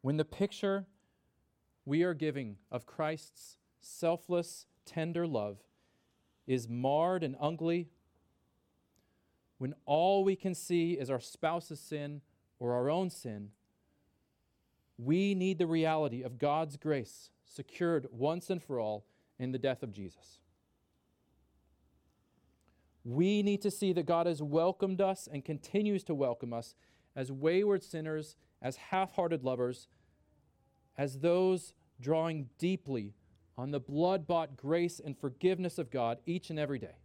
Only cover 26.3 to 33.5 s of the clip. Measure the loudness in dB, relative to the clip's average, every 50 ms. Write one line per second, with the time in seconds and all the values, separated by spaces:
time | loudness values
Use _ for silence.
26.3 | 0 -2 -4 -6 -6 -6 -6 -8 -16 _ _ _ _ _ _ _ _ -8 -6 -6
27.3 | -6 0 2 4 4 4 4 4 2 2 0 -6 -8 -6 -6 -4 -4 -6 -6 -8
28.3 | -16 _ _ _ _ _ -6 -6 -6 -6 -6 -2 0 0 0 2 0 0 2 2
29.3 | 0 0 0 0 2 2 0 0 0 -6 -12 _ _ _ _ _ _ _ _ _
30.3 | _ _ _ _ _ _ _ _ _ _ _ _ _ -2 -2 -2 -2 2 4 4
31.3 | 6 6 6 4 4 2 -2 -8 _ _ _ _ _ -8 0 2 2 2 2 0
32.3 | -2 -4 -6 -8 _ _ 0 0 0 0 -2 -4 -4 -4 -4 -6 -12 _ _ _
33.3 | _ _ _ _